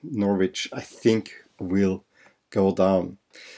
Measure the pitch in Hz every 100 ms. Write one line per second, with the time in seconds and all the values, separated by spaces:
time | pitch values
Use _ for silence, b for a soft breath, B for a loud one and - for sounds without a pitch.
0 | - 123 101 101 92 - - - - -
1 | 117 110 - - _ - 92 95 98 92
2 | _ _ - _ _ 107 98 95 95 95
3 | 87 - _ b b